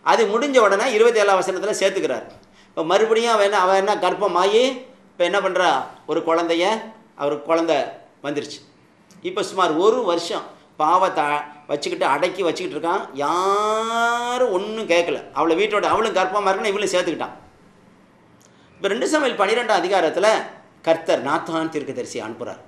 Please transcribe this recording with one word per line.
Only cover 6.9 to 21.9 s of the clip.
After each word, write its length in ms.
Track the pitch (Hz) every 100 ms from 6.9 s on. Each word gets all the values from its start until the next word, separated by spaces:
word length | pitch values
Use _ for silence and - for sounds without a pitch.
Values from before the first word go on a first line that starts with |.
| - -
அவருக்கு 320 | - 143 147 -
குழந்தை 300 | 165 165 147 120 - - _
வந்துருச்சு. 380 | 143 147 110 - - _ _ _ _ -
இப்ப 200 | 175 196
சுமார் 340 | 185 185 170 156
ஒரு 280 | 202 254
வருஷம் 380 | 202 170 165 185 - - - -
பாவத்தை 480 | 156 185 185 156 147 147 - - -
வச்சுக்கிட்டு 360 | 143 180 170 175
அடக்கி 360 | 143 175 185
வச்சுக்கிட்டு 460 | 175 156 185 143 165
இருக்கான். 200 | 196 -
யாரும் 1400 | 135 143 175 190 202 214 220 226 233 233 240 240 247 247
ஒண்ணும் 340 | 185 214 220 202
கேட்கல. 360 | 170 - 131 -
அவளை 240 | 135 160 165
வீட்டோட, 260 | 208 202
அவளும் 320 | 170 180 220
கர்ப்பமா 340 | 185 185 202 196
இருக்குன்னு 200 | 196 226
இவளும் 220 | 196 202
சேர்த்துக்கிட்டான். 420 | 180 175 147 113 - - _ - _ - _ _ _ _ _ _ _ _
இப்ப 140 | - 190
ரெண்டு 200 | 220 262
சாமுவேல் 280 | 302 - -
பன்னிரெண்டாம் 480 | 196 233 233 196
அதிகாரத்துல 440 | 180 196 165 175 208 185 - - - _
கர்த்தர் 420 | - - - 156
நாத்தான் 440 | 131 156 165 160 160
தீர்க்கதரிசி 520 | 156 135